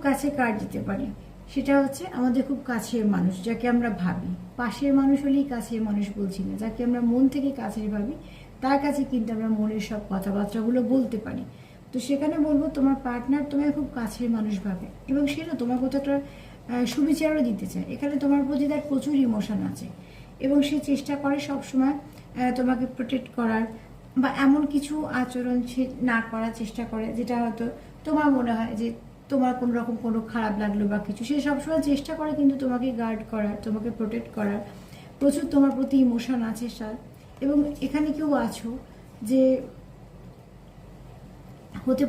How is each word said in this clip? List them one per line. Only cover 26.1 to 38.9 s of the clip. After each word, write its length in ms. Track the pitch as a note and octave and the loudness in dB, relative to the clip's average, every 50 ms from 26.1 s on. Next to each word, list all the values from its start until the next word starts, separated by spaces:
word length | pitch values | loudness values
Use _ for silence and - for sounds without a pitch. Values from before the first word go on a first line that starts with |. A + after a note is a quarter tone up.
না 80 | A#3 A3+ A3+ - | 2 2 0 -2
করার 220 | A#3 A3 A3+ A3+ A3 - | -4 -4 -4 -4 -4 -6
চেষ্টা 220 | A3 G3+ - A#3+ A#3 - | -8 -8 -6 -6 -6 -4
করে, 140 | A3 A3 A3 A3+ A3+ A3+ | -4 -4 -4 -4 -4 -4
যেটা 160 | A#3+ B3 A#3+ A#3+ | -2 -2 0 0
হয়তো 220 | A#3 A3+ G#3+ - A#3 A#3+ - - - - - - - | 0 -2 -2 -4 -4 -6 -6 -8 -14 -18 -18 -10 -4
তোমার 220 | D#4 D4 D#4 D4+ C#4+ C4+ | 0 2 4 4 4 4
মনে 160 | B3 A#3+ A#3 A3+ A3 | 4 2 0 0 0
হয় 140 | A3+ A#3+ A#3 G#3 | -2 -2 -2 -2
যে 80 | A#3 A#3 A3+ - - - - - - - | -4 -4 -4 -6 -14 -20 -20 -16 -8 -2
তোমার 200 | C#4 B3+ B3+ B3+ B3 B3 | 0 2 2 2 2 0
কোনো 120 | A#3+ A#3+ A#3 A#3+ | 0 0 0 0
রকম 180 | A3+ A#3 A3+ G#3+ A3 | 0 -2 -4 -2 -2
কোনো 140 | A3+ A3 A3+ A3 - | -2 -2 -2 -2 -4
খারাপ 220 | - A#3 A3 G#3+ G3 G#3 | -2 -2 -2 0 0 0
লাগলো 220 | G#3+ G3+ G3+ G#3 G#3 G3+ | 0 0 0 0 0 0
বা 60 | G#3 G#3 - | 0 -2 -2
কিছু, 160 | - G3+ - A#3 A3+ | -4 -6 -6 -2 -2
সে 80 | D4 C#4+ B3 D4 | 0 0 2 0
সবসময় 340 | C#4+ B3+ - D#4 D#4+ D#4+ D4 C#4+ | 0 0 0 0 0 2 2 2
চেষ্টা 220 | C#4 C4+ - - D#4+ D#4 | 2 0 0 -4 -4 -4
করে 120 | D4+ D4+ D4 D4 | -2 -2 2 4
কিন্তু 160 | C#4+ C#4 C#4 C4 | 4 4 4 4
তোমাকে 240 | C#4 B3+ B3 A#3+ B3+ C4 A#3 A3+ | 0 0 0 0 0 -2 -2 -2
গার্ড 180 | A#3 A3+ A3 G#3 - - | -2 -2 -4 -4 -6 -6
করার, 240 | A3+ G#3+ G#3 G#3 G#3 - - | -4 -2 -2 -2 -4 -4 -4
তোমাকে 260 | A3 G#3+ G#3+ G#3+ A#3 A3 - | -4 -4 -4 -4 -4 -4 -4
প্রোটেক্ট 300 | A3 G3+ A#3 A#3 A3+ - - | -4 -4 -4 -4 -6 -6 -6
করার। 240 | A3 G#3 G3+ G3+ A3 - - - - - - - - - - - - | -4 -2 -2 -2 -4 -6 -10 -14 -18 -18 -18 -18 -18 -20 -14 -4 2
প্রচুর 240 | C4+ C#4+ - - C#4 - D4 | 2 4 4 2 0 2 4
তোমার 180 | C#4 C#4 C4+ A3+ | 6 6 6 4
প্রতি 200 | B3+ C4+ - C4+ C4+ C4 | 2 0 4 6 6 6
ইমোশন 320 | A#3+ A#3 A#3 - B3 C4 A#3+ A3+ A3+ | 6 4 2 0 0 -2 0 0 -2
আছে 160 | G#3+ - B3 A3+ - - | -4 -4 -6 -8 -8 -8
তার। 160 | A3 G#3+ A3 - - - - - - - - - C4+ | -10 -10 -10 -12 -14 -16 -20 -20 -20 -18 -8 -2 0
এবং 140 | C#4 D4 D4 C#4+ - - - C4+ | 2 4 4 4 2 0 -4 -4
এখানে 220 | C4 C#4+ D4+ D4+ D#4 - | -2 0 0 0 0 0
কেউ 140 | D4+ D#4 D4 C#4+ A#3+ A#3 | 0 0 2 2 2 2
আছো 240 | G#3 - - - A3+ B3 C4+ - - | 0 -4 -6 -8 -8 -8 -8 -12 -16